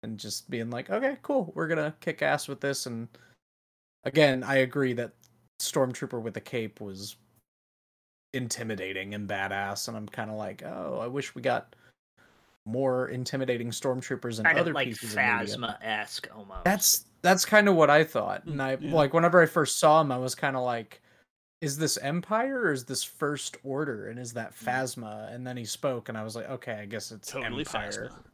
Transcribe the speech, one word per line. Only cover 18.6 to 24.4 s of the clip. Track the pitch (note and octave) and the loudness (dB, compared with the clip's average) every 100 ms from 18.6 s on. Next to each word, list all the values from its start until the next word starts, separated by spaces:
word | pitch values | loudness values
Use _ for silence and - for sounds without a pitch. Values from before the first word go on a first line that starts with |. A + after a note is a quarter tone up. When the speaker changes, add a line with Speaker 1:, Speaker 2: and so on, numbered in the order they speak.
Speaker 1:
I, | C3+ C3+ | -2 -2
Speaker 3:
yeah. | D3 | 0
Speaker 1:
like, | D#3+ C#3+ | 4 4
whenever | E3 E3+ F3 | 6 8 8
I | D#3+ | 8
first | - C#3+ - | 4 0 4
saw | D#3+ D#3 | 8 8
him, | D3+ | 6
I | B2+ | 0
was | B2+ | -2
kinda | - D3 C3 | -2 -2 0
like, | B2+ A#2 G#2+ - _ _ _ _ _ _ | -2 -2 -6 -16 _ _ _ _ _ _
"Is | D#3 C#3 | -6 -2
this | D#3 - | 0 0
Empire | C#3 E3+ - G#3+ C4 C4+ | -2 -4 -2 0 0 0
or | G#3 | 0
is | C#3 | 0
this | B2 C3 | -4 -6
First | - - D3 D3 - - | -6 -4 -4 -2 -6 -10
Order? | C3+ C3+ D3+ A2 G2+ | -8 -4 -4 -6 -8
And | A#2 | -10
is | B2 | -10
that | A#2 | -8